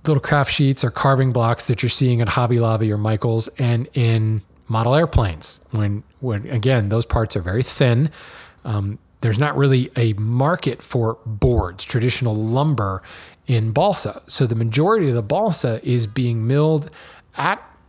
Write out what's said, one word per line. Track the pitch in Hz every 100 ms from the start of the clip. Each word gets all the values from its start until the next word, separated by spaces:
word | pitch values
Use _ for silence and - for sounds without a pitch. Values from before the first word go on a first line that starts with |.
little | - 143
craft | - 147 135
sheets | - 139 131
or | 123
carving | - 139 135 131
blocks | 120 117 120 -
that | 117
you're | 123
seeing | - 127 120
at | 113
Hobby | - 120 120
Lobby | 117 110 110
or | 107
Michael's | 107 110 120 113 110 -
and | 123 117 -
in | - 117 113 110 110 - _ -
model | 117 120
airplanes. | 143 170 135 101 78 - - -
When, | 110 104 104 - _
when, | 127 101 117
again, | 127 131 127 101
those | 110
parts | - 120 110
are | 104
very | 85 107
thin. | 131 - 131 117 156 - - - - _
Um, | - 104 101 107 _ _
there's | 117 107
not | 147 135
really | 139 131 127 -
a | 117
market | 101 107 123 139 180 143 120
for | - - 113 113
boards, | 113 104 131 117 92 92
traditional | - 123 120 - 120
lumber | 107 110 127 151 120 101 95 - - - - -
in | 120 110
balsa. | 110 196 190 - - -
So | -
the | 123
majority | 113 117 113 170 226 151
of |
the | 117
balsa | 104 170 220 156 123 110
is | - 123
being | 107 117 123 117
milled | 113 143 156 156 151 - - - _
at | - 151 202 - -